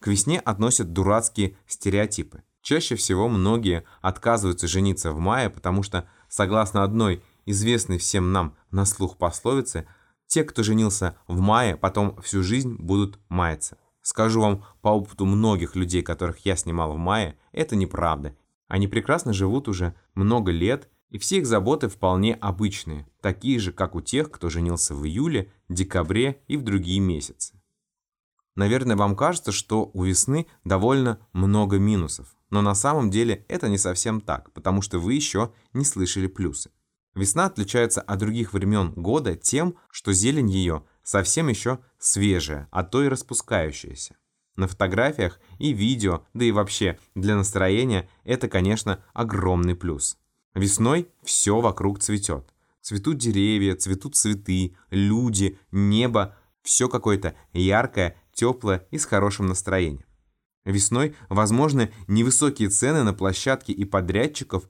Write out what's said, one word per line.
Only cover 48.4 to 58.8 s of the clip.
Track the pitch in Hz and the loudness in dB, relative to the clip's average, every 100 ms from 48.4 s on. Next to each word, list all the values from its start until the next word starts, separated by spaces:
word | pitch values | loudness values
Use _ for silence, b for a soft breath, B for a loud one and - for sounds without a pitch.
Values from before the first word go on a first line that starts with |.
| 127 | -2
конечно, | 95 95 107 - 92 b | 0 0 0 -2 -6 b
огромный | - 117 101 92 90 87 | -6 -4 -2 0 2 0
плюс. | 90 87 71 - - _ _ _ | -2 -6 -4 -6 -8 _ _ _
Весной | 92 98 92 113 160 175 _ | -2 0 2 2 2 -2 _
все | - - 101 107 | -4 0 2 2
вокруг | 117 - 98 101 | 2 0 -2 -2
цветет. | - 104 98 73 - _ _ _ | -2 -2 -2 -6 -10 _ _ _
Цветут | - 104 104 147 | -8 -4 -2 -2
деревья, | 120 98 101 107 98 90 | 0 2 2 2 0 0
цветут | 95 95 139 | -2 -4 -2
цветы, | - 107 101 104 92 90 b b | -2 0 -2 -2 0 -2 b b
люди, | 98 101 110 123 101 98 98 B | 0 2 2 0 2 0 -2 B
небо. | 98 101 107 123 113 101 b b _ | 0 2 4 2 2 0 b b _
Все | - - 127 | -2 0 2
какое-то | 123 110 101 92 b b | 0 0 0 -2 b b
яркое, | 90 92 104 127 - 87 - _ | 0 2 2 2 0 -2 -4 _
теплое | - 120 123 107 90 | -2 0 0 -2 -2